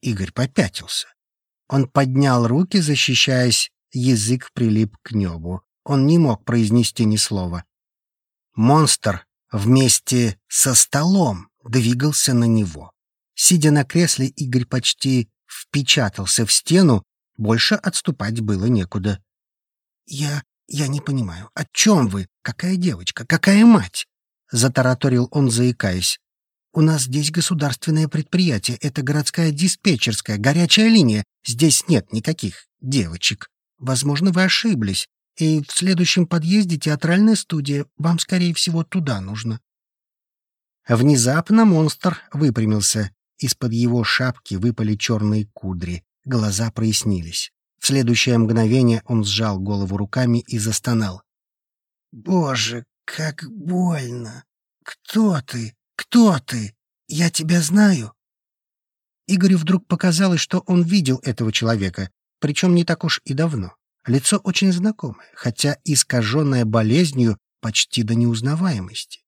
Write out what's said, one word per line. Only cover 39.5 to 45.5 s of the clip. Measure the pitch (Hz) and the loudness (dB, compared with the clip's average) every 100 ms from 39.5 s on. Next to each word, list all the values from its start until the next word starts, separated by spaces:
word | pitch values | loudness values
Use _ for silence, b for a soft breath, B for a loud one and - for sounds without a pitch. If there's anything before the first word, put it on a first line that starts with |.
| 113 _ _ _ _ _ _ _ _ _ _ _ _ - | -8 _ _ _ _ _ _ _ _ _ _ _ _ -2
Внезапно | 117 131 139 117 147 - 220 | 2 4 4 2 0 2 4
монстр | 220 170 156 - 185 165 - | 6 4 2 0 -4 -4 -10
выпрямился. | 147 147 113 110 107 98 107 98 _ _ _ | -2 0 2 0 0 0 -2 -4 _ _ _
Из-под | 131 - 127 | -6 -4 -4
его | 113 120 120 | 0 0 0
шапки | 110 - 127 123 - 98 | 0 0 -2 -6 -8 -2
выпали | 110 113 107 104 | -2 -2 -2 -2
чёрные | - 110 104 107 104 | -2 -2 0 -2 -4